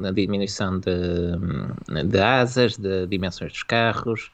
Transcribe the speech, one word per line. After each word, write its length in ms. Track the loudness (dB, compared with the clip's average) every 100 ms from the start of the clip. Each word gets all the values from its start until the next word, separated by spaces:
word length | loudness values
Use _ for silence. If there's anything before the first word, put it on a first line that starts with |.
a 80 | 0
diminuição 640 | 0 0 0 -2 -2 -2 0
de, 1300 | 0 0 0 0 0 -2 -2 -4 -4 -8 -6 -2 2
de 140 | 4
asas, 560 | 6 4 4 4 2 2
de 320 | -2 -2 0
dimensões 460 | -2 -2 -4 -10
dos 100 | -8
carros 680 | -2 2 2 0 -2 -4 -6